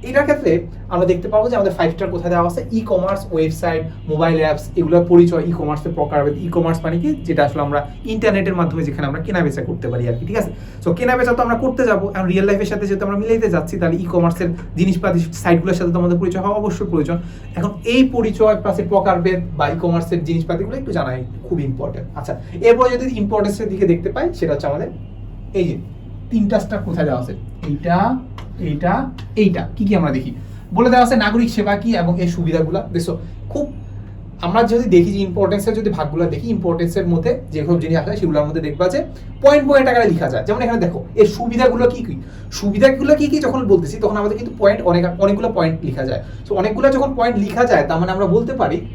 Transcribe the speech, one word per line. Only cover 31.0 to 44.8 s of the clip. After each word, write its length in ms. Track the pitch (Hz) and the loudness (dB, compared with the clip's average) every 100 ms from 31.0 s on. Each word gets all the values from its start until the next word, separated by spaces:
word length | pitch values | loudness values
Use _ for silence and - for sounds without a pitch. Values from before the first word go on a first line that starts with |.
| 240 | 6
আছে 100 | 247 | 4
নাগরিক 340 | 208 226 233 | 2 2 2
সেবা 260 | - 202 202 | 0 0 0
কি 200 | 220 208 | 0 0
এবং 240 | 170 175 | 0 0
এর 80 | 175 | 0
সুবিধাগুলা। 520 | 170 165 165 156 196 - | 0 0 0 0 -2 -2
দেখছো, 260 | 170 - - - - - | -4 -4 -6 -8 -12 -8
খুব 160 | 285 285 - - - - - - - 175 | -6 -6 -8 -12 -14 -14 -14 -16 -8 0
আমরা 140 | 214 220 | 2 4
যদি 140 | 233 240 | 2 6
দেখি 160 | 175 175 196 | 6 6 0
যে 40 | 190 | -2
ইম্পর্টেন্সের 460 | 175 196 202 226 214 | 0 0 2 0 -2
যদি 100 | 214 170 | -2 -2
ভাগগুলো 280 | 147 156 170 | -4 -2 -2
দেখি, 120 | - 233 196 | -2 -4 -2
ইম্পর্টেন্সের 500 | 170 165 170 202 175 | -2 -2 -2 -2 0
মধ্যে 180 | 170 226 - - | 0 0 -2 -4
যেসব 220 | 156 147 170 | -6 0 0
জিনিস 140 | 156 165 | 2 0
আছে 120 | 165 208 | 0 -2
সেগুলোর 260 | 170 151 151 | 0 0 0
মধ্যে 140 | 160 151 | -2 -4
দেখবা 160 | 143 185 | -2 0
যে 40 | 285 - - - - | 0 -4 -10 -16 4
পয়েন্ট 220 | 277 294 277 | 6 6 6
পয়েন্ট 180 | 277 262 | 4 6
আকারে 160 | 240 214 | 4 4
লিখা 160 | 165 170 | 2 0
যায়। 120 | - - | -2 -2
যেমন 140 | 233 | -2
এখানে 160 | 233 220 170 | 0 0 0
দেখো 120 | - - - | -4 -8 4
এর 80 | 180 - | 4 4
সুবিধাগুলো 480 | 233 233 254 233 247 | -4 2 2 4 2
কি 80 | 262 240 | 2 -8
কি, 80 | - - - - - | -10 -12 -16 -14 -6
সুবিধাগুলো 540 | 202 208 269 262 285 294 | -2 4 4 4 4 4
কি 60 | 294 | 4
কি 60 | 302 269 | 2 0
যখন 140 | 262 220 | -2 2
বলতেছি 240 | 185 - - | 2 2 -2
তখন 140 | 208 208 | -2 0
আমাদের 160 | 208 214 | -2 -2
কিন্তু 120 | - - | -6 2
পয়েন্ট 200 | 202 208 | 2 4